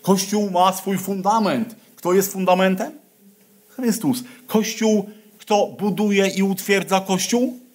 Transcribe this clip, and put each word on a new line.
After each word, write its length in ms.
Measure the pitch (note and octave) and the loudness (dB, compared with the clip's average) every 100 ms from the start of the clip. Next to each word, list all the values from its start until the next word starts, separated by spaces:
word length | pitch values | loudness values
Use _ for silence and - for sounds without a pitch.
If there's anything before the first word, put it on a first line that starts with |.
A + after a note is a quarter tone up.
Kościół 480 | - G3 - G#3 G3+ | 2 0 2 -2 0
ma 240 | F3 F#3+ | 4 4
swój 240 | F#3 F#3+ G3 | 2 -4 -4
fundament. 760 | - G3 F#3+ A3+ G3 C3 A2 - _ - | -4 -4 0 2 2 0 -4 -10 _ -6
Kto 180 | F3 | 2
jest 180 | F#3+ F#3+ | 2 2
fundamentem? 600 | F#3+ F#3 F#3 F#3+ F#3+ C#4 - _ _ - _ _ _ _ | -2 2 4 4 2 -4 -10 _ _ -20 _ _ _ _
Chrystus. 540 | - B3 - D3+ A#2+ - - - | -4 -2 -2 -2 -4 -6 -20 -4
Kościół, 640 | G#3+ G#3+ - A3 G#3+ F#3+ - - _ | -2 -2 -2 0 0 -2 -14 -20 _
kto 300 | - G#3 - | 0 0 0
buduje 600 | - G#3 F#3 G#3+ G3 G3 | -2 -4 0 0 2 2
i 160 | F#3+ | 0
utwierdza 560 | G3 F#3+ - G3 D#3+ F#3+ | -4 -4 0 0 2 -2
Kościół? 600 | F#3+ F#3 - A#3+ B3+ - - | 0 -2 0 0 0 -4 -20